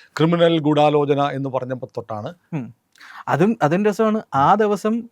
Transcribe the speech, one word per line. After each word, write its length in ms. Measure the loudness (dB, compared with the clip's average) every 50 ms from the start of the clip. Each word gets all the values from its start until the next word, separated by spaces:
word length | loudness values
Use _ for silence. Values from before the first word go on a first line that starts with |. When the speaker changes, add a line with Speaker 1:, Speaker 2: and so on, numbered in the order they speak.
| -20 _ -2
Speaker 1:
ക്രിമിനൽ 420 | 0 0 2 4 4 4 4 2 2
ഗൂഢാലോചന 640 | 0 0 2 4 4 4 4 2 2 2 0 0
എന്ന് 280 | 0 -2 -4 -6 -6 -4
പറഞ്ഞപ്പോ 380 | -4 -6 -6 -6 -10 -10 -10 -12 -12
തൊട്ടാണ്. 380 | -12 -10 -10 -10 -10 -10 -12 -14 _ _ -10
Speaker 2:
ഉം. 220 | -10 -8 -8 -10 -16 _ _ _ _ _ -20 -20 -20 -12 -6 -4
അതും, 300 | 0 0 2 0 0 0
അതും 240 | 0 0 0 2 0
രസമാണ്. 340 | 0 0 0 0 0 0 -2 -4 -4 0
ആ 200 | 2 4 4 4
ദിവസം 480 | 4 2 0 0 -2 -2 -4 -4 -4 -8 -10